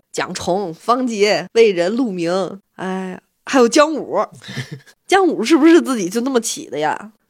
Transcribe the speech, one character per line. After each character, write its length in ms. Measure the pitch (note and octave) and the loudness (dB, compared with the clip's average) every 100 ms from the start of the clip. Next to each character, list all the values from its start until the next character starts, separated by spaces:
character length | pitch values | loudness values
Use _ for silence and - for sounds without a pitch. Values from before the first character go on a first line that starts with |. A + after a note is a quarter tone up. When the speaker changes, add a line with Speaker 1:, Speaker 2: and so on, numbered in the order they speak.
Speaker 1:
<laughs> 60 | _ | _
蒋 220 | - C#3+ | -8 -8
崇、 380 | F3+ - F3+ F#3+ | -6 -4 -2 -4
方 340 | E3 - B3 B3+ | -8 -2 -2 0
杰、 400 | A3 G#3 F3 F3 | 0 0 0 -2
魏 200 | A3+ A3+ | 2 2
仁、 220 | F3+ E3+ | 2 -2
陆 160 | A#3 B3+ | -2 -4
明， 500 | F#3 E3 F#3 F#3 G3 _ - | -2 -2 -2 -4 -8 _ -12
哎 340 | F#3 F#3+ F#3+ | -8 -6 -8
呀， 100 | F#3 _ _ | -12 _ _
还 140 | - C#4 | -2 2
有 100 | A#3 | 4
姜 240 | C4 D4 | 4 2
武。 260 | D4 C#3+ D#3+ - B2+ - - | 0 -4 -4 -4 -8 -16 -12
Speaker 2:
<laughs> 400 | C3 C#3 _ _ - | -12 -14 _ _ 0
Speaker 1:
姜 200 | G4 F#4 | 2 2
武 180 | F3 | 0
是 120 | A3+ D#4 | 2 4
不 100 | D#4 | 6
是 140 | E4 | 6
自 140 | A#3+ B3+ | 4 -2
己 100 | F3+ | -2
就 120 | G#3+ | -4
那 80 | B3 | -2
么 100 | B3+ | -2
起 300 | A3 - - | -2 -10 -10
的 80 | C#3+ | -4
呀？ 340 | D3+ - G#3+ _ | -4 -4 -8 _